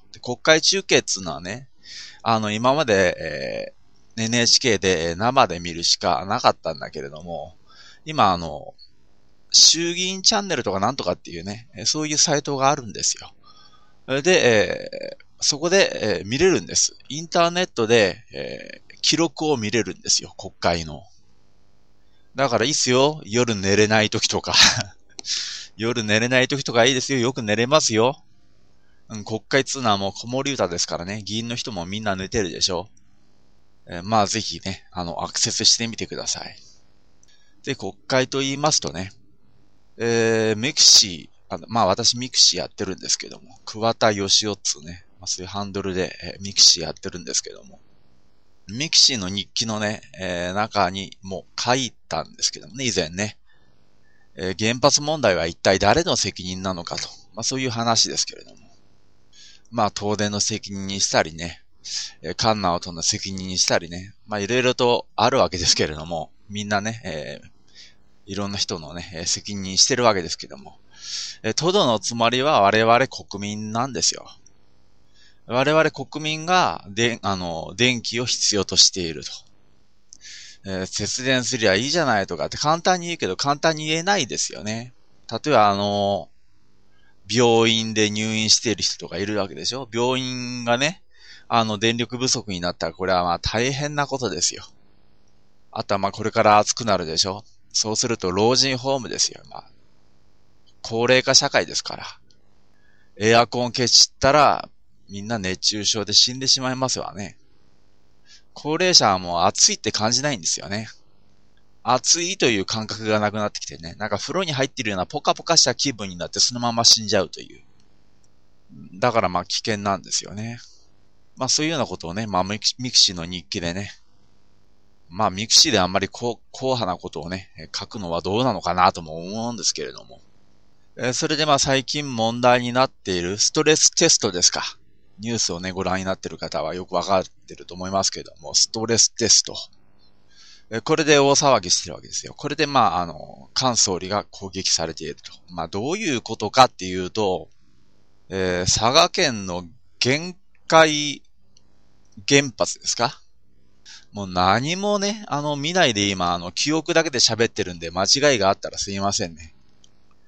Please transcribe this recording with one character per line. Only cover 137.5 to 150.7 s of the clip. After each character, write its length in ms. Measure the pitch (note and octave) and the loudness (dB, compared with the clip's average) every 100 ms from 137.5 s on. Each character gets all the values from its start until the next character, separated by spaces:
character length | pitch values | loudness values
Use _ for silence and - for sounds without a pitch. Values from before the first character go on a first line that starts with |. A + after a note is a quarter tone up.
| - | -20
る 100 | - | -16
と 80 | |
思 140 | F2+ F#2 | -10 -4
い 40 | |
ま 120 | G2 | 0
す 80 | F#2+ | 0
け 100 | - | -4
ど 120 | D#2 D#2+ | -10 -16
も、 120 | D2 | -4
ス 160 | C#2+ - | 0 0
ト 160 | A2+ A2 | 0 0
レ 120 | A2+ | 2
ス 160 | - - | 2 2
テ 140 | A2 | 4
ス 140 | - | 4
ト。 120 | - - - - - - - - - - - - - | 2 -4 -12 -16 -20 -20 -20 -20 -20 -20 -20 -20 -10
え 100 | A2 | -6
ー、 20 | |
こ 160 | - D#3 | 0 0
れ 80 | D3+ | 6
で 140 | D3 | 6
大 160 | C#3 C#3 | 6 6
騒 220 | D3 A#2+ | 4 4
ぎ 80 | F2+ | 2
し 140 | - | -2
て 40 | - | -4
る 80 | C#2+ | -10
わ 60 | |
け 60 | - | -10
で 60 | |
す 140 | - - | -10 -10
よ。 60 | |
こ 160 | - C#3+ | -10 -8
れ 80 | D3 | -4
で 100 | D3 | 0
ま 300 | C#3 G#2+ E2+ | 2 2 2
あ、 40 | |
あ 40 | F2 | -2
の、 440 | D#2 - - - - | -8 -16 -18 -10 -2
菅 200 | C3 A2+ | 0 2
総 200 | - F2+ | 0 0
理 120 | F#2 | -2
が 160 | G2+ F2 | -4 -4
攻 240 | - G2 | -10 -10
撃 200 | F#2 F#2 | -6 -2
さ 160 | - D#2+ | 0 -2
れ 80 | |
て 120 | D#2+ D#2+ | -6 -12
い 20 | |
る 80 | C#2+ | -12
と。 160 | - - - | -16 -20 -14
ま 140 | F2 | -10
あ 40 | E2 | -8
ど 220 | G2 B2 | -6 -4
う 60 | F#3+ | -4
い 160 | A3 | -2
う 80 | B2 | -4
こ 140 | - A2 | -4 -6
と 160 | G#2+ | 0
か 140 | - B2+ | 4 4
っ 40 | |
て 140 | - | 4
い 160 | F#2 F#2 | -6 -4
う 120 | F2+ | -4
と、 360 | A2 G#2 F2 D#2+ - - - - - - - - | -2 -2 -2 -6 -20 -20 -20 -20 -20 -20 -20 -8
え 360 | F#2+ F#2 F2+ | -2 0 0
ー、 20 | F#2 | 0
佐 280 | - A2 | 0 4
賀 140 | C#3+ F3 | 4 4
県 380 | - E3 A2+ G2 | 2 -2 -2 -6
の 200 | F2 F2 - - - | -8 -10 -18 -20 -4
限 360 | A#2+ C#3+ F3 F3+ - - | 0 0 -4 -14 -20 -18
界 540 | - | 2